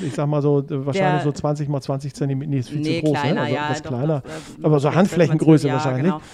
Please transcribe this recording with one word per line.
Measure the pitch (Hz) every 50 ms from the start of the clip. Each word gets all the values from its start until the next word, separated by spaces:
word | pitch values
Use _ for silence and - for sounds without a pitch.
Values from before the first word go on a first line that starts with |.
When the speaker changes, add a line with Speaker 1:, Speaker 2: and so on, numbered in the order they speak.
| 185
Speaker 1:
Ich | 143 -
sag | 156 147 147
mal | 151 147
so, | 139 147 143 143
äh, | 139 147
wahrscheinlich | 156 135 135 143 131 196 190 185 180 175
Speaker 2:
Der | 170
Speaker 1:
so | 147 135
zwanzig | - - 147 151 151 147
mal | 139 147 135
zwanzig | - - 135 139 143 139 -
Zentimeter. | - 143 139 139 131 143 151
Nee, | 139 131
ist | 120 -
viel | 147 143
Speaker 2:
Nee, | 151 156 165 165
Speaker 1:
zu | 160
groß, | 151 147 147
Speaker 2:
kleiner, | 143 143 190
Speaker 1:
ne? | -
Also | 147 147 131
Speaker 2:
ja, | 143 151
Speaker 1:
etwas | 151 151 151
Speaker 2:
doch, | - 160
Speaker 1:
kleiner. | 127 117 139 160 156 135
Speaker 2:
doch, | - -
äh, | - 160 - - - - -
Speaker 1:
Aber | 160 156 139
so | 135
Speaker 2:
das | 147 117
Speaker 1:
Handflächengröße | 160 202 - 165 170 165 135 156 156 - 156 160 147 143
Speaker 2:
ja, | 135 147
Speaker 1:
wahrscheinlich. | 151 151 135 127 127 151
Speaker 2:
genau. | 190 151 156 - -